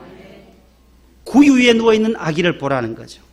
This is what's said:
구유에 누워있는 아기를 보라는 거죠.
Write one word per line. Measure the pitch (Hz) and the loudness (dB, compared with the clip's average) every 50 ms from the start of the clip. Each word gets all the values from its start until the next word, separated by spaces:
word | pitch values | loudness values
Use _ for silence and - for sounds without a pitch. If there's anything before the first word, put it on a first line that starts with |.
| - - - - - - - - - _ _ _ _ _ _ _ _ _ _ _ _ _ _ _ - | -20 -20 -20 -20 -20 -20 -20 -20 -20 _ _ _ _ _ _ _ _ _ _ _ _ _ _ _ -8
구유에 | - - 262 294 285 262 247 247 240 233 | 0 4 4 4 4 4 4 4 2 2
누워있는 | 226 226 226 220 214 220 220 226 | 2 2 0 0 0 0 -2 -4
아기를 | - 170 160 156 170 175 175 156 | -6 -6 -6 -4 -2 -2 -2 -4
보라는 | - 139 139 135 127 117 110 113 | -4 -6 -4 -4 -4 -6 -8 -10
거죠. | 120 117 - - - _ _ | -12 -18 -20 -20 -20 _ _